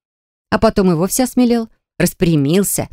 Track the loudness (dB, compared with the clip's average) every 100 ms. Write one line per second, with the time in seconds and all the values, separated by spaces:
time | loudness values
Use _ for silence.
0 | _ _ _ _ _ 0 0 2 0 0
1 | -2 -2 -2 0 0 0 -4 _ _ -4
2 | -4 0 0 2 2 0 -2 -4 -8